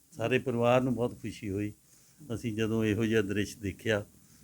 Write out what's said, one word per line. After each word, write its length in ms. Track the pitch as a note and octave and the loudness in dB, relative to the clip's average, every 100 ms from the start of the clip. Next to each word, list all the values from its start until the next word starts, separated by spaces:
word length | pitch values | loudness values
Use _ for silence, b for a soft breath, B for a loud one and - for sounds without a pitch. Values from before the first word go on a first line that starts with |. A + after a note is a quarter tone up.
| _ | _
ਸਾਰੇ 280 | - A2+ B2+ | -6 0 0
ਪਰਿਵਾਰ 420 | C3 A#2 A#2+ B2+ | 0 2 4 4
ਨੂੰ 140 | B2+ | 4
ਬਹੁਤ 280 | A2+ A#2+ - | 0 -2 -4
ਖੁਸ਼ੀ 280 | A2 - G#2+ | -10 -8 -6
ਹੋਈ। 220 | G2 G#2 - _ _ _ - - | -4 -6 -10 _ _ _ -18 -10
ਅਸੀਂ 180 | A2 A#2 | -6 -4
ਜਦੋਂ 320 | G#2+ A2 A2+ | -2 0 2
ਇਹੋ 200 | A2 G#2 | 2 2
ਜਿਹਾ 180 | A2 A2+ | 2 2
ਦ੍ਰਿਸ਼ 360 | G2+ G2+ G2 - | 2 0 -4 -4
ਦੇਖਿਆ 460 | G2+ - A2+ G#2 G2+ - - - | -8 -4 -2 -2 -2 -14 -20 -20